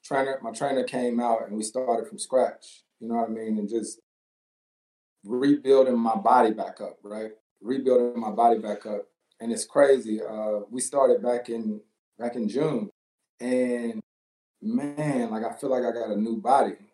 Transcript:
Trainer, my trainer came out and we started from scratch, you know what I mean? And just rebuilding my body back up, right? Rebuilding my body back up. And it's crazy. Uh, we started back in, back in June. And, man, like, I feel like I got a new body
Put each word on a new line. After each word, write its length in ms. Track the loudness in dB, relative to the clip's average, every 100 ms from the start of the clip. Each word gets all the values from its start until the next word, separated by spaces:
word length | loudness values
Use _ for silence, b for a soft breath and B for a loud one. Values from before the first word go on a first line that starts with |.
Trainer, 340 | -4 -2 -2 -4
my 100 | -8
trainer 320 | -6 -2 -2
came 340 | -2 -2 -2 0
out 260 | 0 0 -2
and 80 | -8
we 60 |
started 440 | -6 -4 -2 -2 -4
from 100 | -14
scratch, 640 | -2 0 0 -4 -20 -20 _ _
you 80 | -6
know 60 | -4
what 120 | -2
I 20 |
mean? 260 | -4 -4 -4
And 100 | -2
just 320 | -4 -6 -14 _ _ _ _ _ _ _ _ _ _ _ _
rebuilding 720 | -8 0 2 2 6 6 6 4
my 180 | 2 2
body 360 | 4 6 6
back 280 | 2 -8 -8
up, 180 | -12 -12
right? 300 | -12 -10 -10 -12 _ _
Rebuilding 600 | -6 -2 4 4 4 -2
my 100 | -6
body 280 | 4 4 4
back 280 | 0 -8 -6
up. 220 | -8 -10 _ _ _
And 120 | -6
it's 120 | -6 -2
crazy. 540 | 4 6 6 2 -6
Uh, 380 | -6 -6 -4 -4 -6
we 100 | -8
started 420 | -2 2 4 4
back 260 | 2 -2 -4
in, 320 | -6 -6 -8 _ _ _ _
back 180 | -8 -4
in 120 | -4
June. 420 | -2 -2 -2 -8 _ _ _ _ _
And, 600 | -2 0 0 -2 -4 -8 -14 _ _ _ _ _
man, 680 | -4 -2 -4 -4 -2 -2 -2
like, 140 | -4
I 100 | -6 -6
feel 140 | -2
like 140 | 0
I 80 | -2
got 180 | -4 -4
a 60 | -2
new 200 | -2 -2
body 360 | 2 2 2 -4 -18